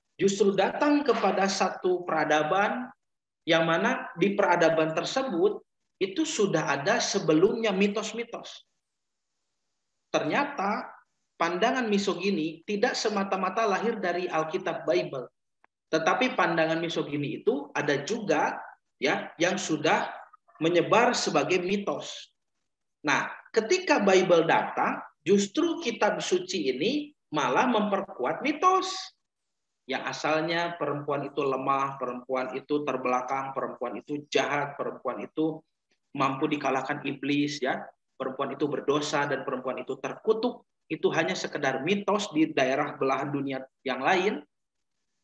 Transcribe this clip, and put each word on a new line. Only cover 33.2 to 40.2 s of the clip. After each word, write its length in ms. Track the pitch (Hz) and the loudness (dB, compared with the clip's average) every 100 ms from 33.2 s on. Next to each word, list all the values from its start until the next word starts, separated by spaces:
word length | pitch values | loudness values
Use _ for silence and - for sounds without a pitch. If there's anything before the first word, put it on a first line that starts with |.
| 127 135 131 | -2 -6 -6
perempuan 460 | 131 123 - 120 107 | -6 -6 -6 -8 -8
itu 260 | - 147 - | -8 -8 0
jahat, 480 | 143 131 143 139 - | 0 2 0 -4 -4
perempuan 480 | 123 - 127 117 - | -6 -4 -6 -6 -8
itu 340 | - 160 - _ _ _ _ _ 143 | -2 -2 -2 _ _ _ _ _ -2
mampu 300 | 135 139 151 | 0 0 0
dikalahkan 560 | 151 135 131 131 147 | 0 0 -2 -2 -6
iblis, 540 | 139 127 135 143 147 - | -4 -6 0 0 0 0
ya, 220 | 127 214 - - _ - | -2 -2 -6 -18 _ -8
perempuan 380 | 127 - 131 | -6 -4 -6
itu 160 | 135 147 | -2 -2
berdosa 560 | 127 - 147 147 147 139 | -2 0 0 2 -2 0
dan 160 | 131 | -2
perempuan 400 | - 127 127 123 | -4 -6 -6 -6
itu 160 | - 131 | -8 -8
terkutuk, 720 | 135 - | -8 -6